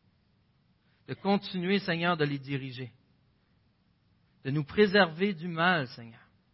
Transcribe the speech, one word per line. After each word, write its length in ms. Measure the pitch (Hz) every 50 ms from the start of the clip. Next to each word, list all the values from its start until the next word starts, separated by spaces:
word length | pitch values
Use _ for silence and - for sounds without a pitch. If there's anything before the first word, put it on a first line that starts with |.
| _ _ _ _ _ _ _ _ _ _ _ _ _ _ _ _ _ _ _ _ _
de 60 | - 135
continuer, 680 | - - 196 202 202 - - - 185 170 180 202 196
Seigneur, 380 | 196 - 170 165 170 175 175
de 80 | 156 147
les 140 | 147 143 139
diriger, 520 | 127 135 143 131 135 135 120 127 127 117 - _ _ _ _ _ _ _ _ _ _ _ _ _ _ _ _ _ _ _ _ _ _ _ _ _ _ _ _ _ -
de 80 | 135
nous 120 | 139 151 143
préserver 720 | - - 208 214 202 180 208 185 165 156 160 196 208 190
du 140 | 156 170
mal, 400 | 180 165 160 170 185 180 160 135 120
Seigneur, 380 | - - 117 113 113 - - _ _ _ _ _